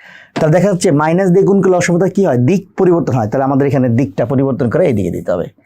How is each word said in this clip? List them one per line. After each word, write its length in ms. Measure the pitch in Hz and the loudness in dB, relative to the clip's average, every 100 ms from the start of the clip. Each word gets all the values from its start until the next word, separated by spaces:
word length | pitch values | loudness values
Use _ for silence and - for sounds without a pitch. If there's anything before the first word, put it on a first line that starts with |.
| - - - | -20 -20 -12
তাহলে 220 | - 160 175 | -2 0 2
দেখা 120 | 196 | 2
যাচ্ছে 220 | 180 190 | 0 0
মাইনাস 400 | 147 156 170 190 | 0 0 0 2
দিয়ে 140 | 180 | 2
গুণ 180 | 180 196 | 2 2
করলে 140 | 185 180 | 2 0
অসমতা 320 | 170 170 185 | 0 0 0
কি 180 | 190 185 | 0 0
হয়? 120 | 123 | 2
দিক 360 | 123 185 - - | 2 0 -2 -2
পরিবর্তন 360 | 180 170 135 | 2 2 0
হয়। 160 | 123 107 | -2 -2
তাহলে 160 | 135 | -2
আমাদের 220 | 135 139 139 | -2 0 0
এখানে 220 | 139 127 | 0 0
দিকটা 380 | 113 143 - 120 | 0 -2 -4 -2
পরিবর্তন 440 | 135 135 123 120 | 0 -2 -2 -2
করে 160 | 151 175 | 0 0
এইদিকে 240 | 107 87 | 0 -4
দিতে 220 | 87 85 | -6 -6
হবে, 140 | 90 - - | -6 -6 -12